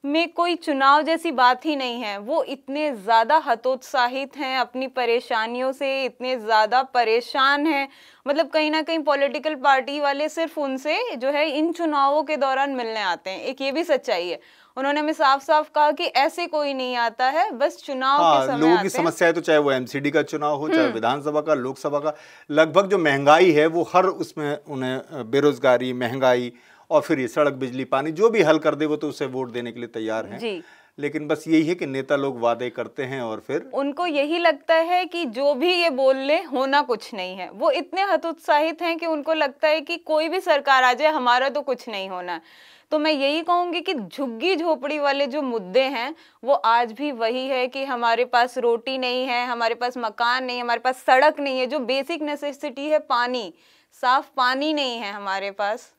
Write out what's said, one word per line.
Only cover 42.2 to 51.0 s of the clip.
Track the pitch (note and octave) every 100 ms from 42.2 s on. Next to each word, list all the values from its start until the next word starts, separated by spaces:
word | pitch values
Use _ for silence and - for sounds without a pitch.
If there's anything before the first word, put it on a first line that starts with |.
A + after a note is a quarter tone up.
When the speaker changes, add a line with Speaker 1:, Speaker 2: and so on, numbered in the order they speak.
| F3+
Speaker 1:
है। | E3 _ - - - _
तो | D#4
मैं | D#4
यही | D4 C#4 D#4
कहूँगी | E4 F4 F4 F4
कि | E4+
झुग्गी | D#4 F3+ - C#4+ A3+ E4 F4
झोपड़ी | E4+ D4+ C#4+ D4+
वाले | C#4+ C#4 C#4+
जो | C#4+
मुद्दे | C4+ A#3 F3+ G#3+
हैं | C4 B3+ B3 D#4+ _ _
वो | A#3
आज | C#4 A3+ A#3 A#3+
भी | A3 D4
वही | A#3+ A3+ B3+ C4
है | B3+ B3
कि | C4+ C4+
हमारे | B3 A#3 A#3 B3
पास | B3 B3 B3+
रोटी | A#3 A#3 C4 C4
नहीं | B3+ B3 C4
है, | A#3+ B3
हमारे | A#3 A3+ A#3
पास | A#3+ B3
मकान | A3+ G#3 A#3 B3+
नहीं, | B3+ B3
हमारे | A#3+ A#3
पास | B3+
सड़क | B3+